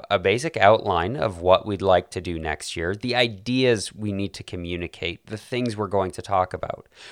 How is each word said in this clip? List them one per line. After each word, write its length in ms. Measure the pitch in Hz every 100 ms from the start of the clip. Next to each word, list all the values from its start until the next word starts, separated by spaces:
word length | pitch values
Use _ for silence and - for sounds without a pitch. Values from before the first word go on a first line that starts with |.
| -
a 80 | 98
basic 400 | 95 113 156 113
outline 580 | 98 110 104 87 90 -
of 240 | 110 85
what 240 | 87 92
we'd 160 | - 95
like 300 | 95 90 -
to 100 | 98
do 180 | 87 82
next 380 | 78 78 - -
year, 180 | 85
the 200 | 101 123
ideas 800 | 120 120 98 110 127 127 110 -
we 180 | - 107
need 220 | 98 98
to 80 | -
communicate, 840 | - 90 85 87 85 - 87 82 -
the 120 | 107
things 360 | - 123 123
we're 120 | 104 101
going 240 | 98 92
to 100 | 92
talk 300 | - 95 92
about. 340 | - - - - - -